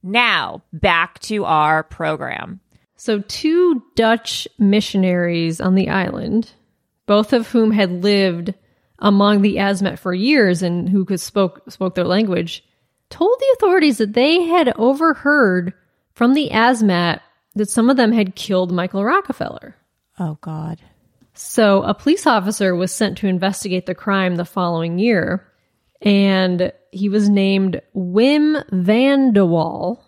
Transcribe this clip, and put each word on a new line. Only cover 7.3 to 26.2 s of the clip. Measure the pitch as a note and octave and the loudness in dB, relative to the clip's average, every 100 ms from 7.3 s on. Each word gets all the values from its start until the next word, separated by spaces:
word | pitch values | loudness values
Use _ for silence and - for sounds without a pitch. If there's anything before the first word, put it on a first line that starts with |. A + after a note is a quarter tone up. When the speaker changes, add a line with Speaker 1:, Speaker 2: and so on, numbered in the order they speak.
Speaker 2:
of | B3 A3+ | -2 0
whom | A#3+ A3 | 0 2
had | G#3+ F#3+ F3+ | 2 0 0
lived | G3 G3+ F#3+ E3+ E3+ F#3+ _ _ _ _ | 0 2 0 -2 -8 -10 _ _ _ _
among | G3+ G3+ G3+ G#3 | 2 4 4 4
the | G3+ G3 | 2 0
Asmat | G3 G3 G3 - | -2 -2 -4 -4
for | F#3 | -6
years | F3+ A3+ D4 G3+ F3 | -4 0 2 2 2
and | F3+ F3 F3 | -2 -4 -2
who | G3 | -2
could | F#3 F#3+ | -2 -6
spoke, | - G3+ F#3 - - | -4 -2 -2 -4 -20
spoke | - F#3+ F3+ | -8 -6 -2
their | F3 | -2
language, | F#3 A3 F3+ E3 - _ _ _ _ _ | 0 0 -2 -4 -10 _ _ _ _ _
told | - F4+ B4+ | -2 0 0
the | C5+ B4 | 0 2
authorities | G#4 F#4 D4+ A#3 | 2 4 2 2
that | G#3+ | -2
they | G#3+ C4+ E4+ | 0 2 2
had | E4+ F4 C4+ - | 2 2 0 0
overheard | A#3 C#4 E4 D4 C#4+ D4 A3 F3+ F3 - _ _ _ | 0 2 0 0 0 2 2 0 -4 -10 _ _ _
from | _ A#3 C#4 | _ 2 2
the | C#4+ | 0
Asmat | - A#3 B3 G#3+ F3 E3+ - _ _ _ G3+ | 2 2 4 2 2 0 -4 _ _ _ -6
that | G#3 | -4
some | - A#3 | 0 2
of | C4 | 4
them | A3+ | 2
had | A#3 G3 - | 2 -2 -4
killed | - F#3 F#3 | -4 -2 -2
Michael | F3 F3+ F#3+ | -4 -4 -4
Rockefeller. | G#3 F4+ F#4+ - - - - - _ _ _ _ | -2 -2 -4 -8 -8 -10 -20 -20 _ _ _ _
Speaker 1:
Oh, | F3 D#3 | -8 -8
God. | - D#3 D#3 E3 _ _ _ _ _ | -12 -12 -10 -12 _ _ _ _ _
Speaker 2:
So | - - - G#3+ G3 | -20 -6 2 4 4
a | - | 0
police | G3+ - F4+ D#4+ | -4 0 0 2
officer | A3+ F#3+ G#3+ F#3+ F3 | 0 0 -2 -2 0
was | F3+ | -4
sent | - G#3 F#3 | -2 -4 -2
to | G3+ | -2
investigate | F3+ F#3+ F#3+ G3+ F3+ F3+ | -2 -2 -4 -4 -6 -4
the | F3+ | -8
crime | - G3 F#3 F3 | -2 0 0 -2
the | E3+ | -6
following | - F3+ E3 E3 F3 | -4 -2 -2 -4 -2
year, | A3+ G#3 D#3+ F#3 _ _ _ _ _ _ | 0 0 0 -4 _ _ _ _ _ _
and | G#3 G3+ | 0 2